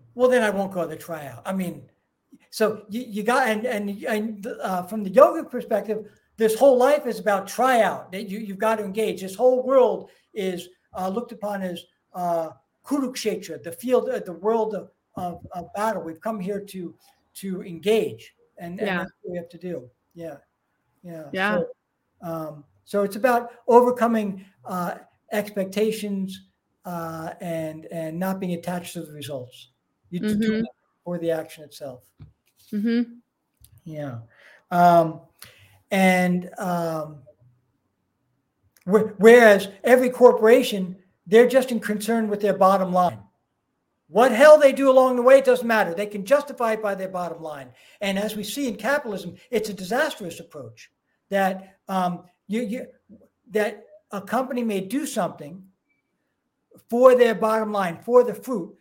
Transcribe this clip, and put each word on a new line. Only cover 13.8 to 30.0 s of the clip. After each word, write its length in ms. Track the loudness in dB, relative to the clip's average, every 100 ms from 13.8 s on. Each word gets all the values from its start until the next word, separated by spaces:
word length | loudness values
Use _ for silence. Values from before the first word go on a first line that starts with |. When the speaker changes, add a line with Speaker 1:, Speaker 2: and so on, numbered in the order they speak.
| 0 0 0
Speaker 1:
uh, 120 | -6
the 120 | -8
world 420 | -6 -2 -2 -2
of, 160 | -6 -12 _ _ -10
of, 280 | -10 -10 -14
of 200 | -14 -12
battle. 280 | -6 -4 -4
We've 180 | -10 -10
come 180 | -10 -8
here 220 | -8 -10
to, 340 | -10 -14 -14 -16 _ _ _
to 280 | -14 -10 -10
engage, 720 | -10 -6 0 0 -2 -8 -18 _ _ -18
and, 200 | -16 -8
and 80 | -4
Speaker 2:
Yeah. 120 | -4
Speaker 1:
that's 120 | -6 -12
what 100 | -12
we 40 | -12
have 100 | -14
to 100 | -14
do. 320 | -12 -12 -14 _ _
Yeah, 220 | -16 -16 -16 _ _ _ _ _ _
yeah. 220 | -18 -16 -10
Speaker 2:
Yeah. 240 | -4 -2 -2
Speaker 1:
So, 100 | -4 -12 _ _ _ _ -10
um, 360 | -8 -10 -14 -20 _
so 180 | _ -2
it's 140 | -2 0
about 340 | 2 2 -2 -8 6
overcoming, 760 | 6 6 2 0 0 -4 -8 -16 _
uh, 340 | -10 -6 -6 -8 -16 _ _
expectations, 1120 | -6 -4 -6 -4 -2 -2 -2 -6 -6 -6 -10 -20 _ _ _
uh, 480 | -12 -10 -8 -10 -12 -10
and, 460 | -8 -6 -8 -10 -12
and 300 | -10 -8 -4
not 220 | -4 -4
being 140 | -6
attached 400 | -6 -6 -8 -10
to 100 | -12
the 100 | -14
results. 580 | -14 -12 -12 -12 -20 -20 _ _ _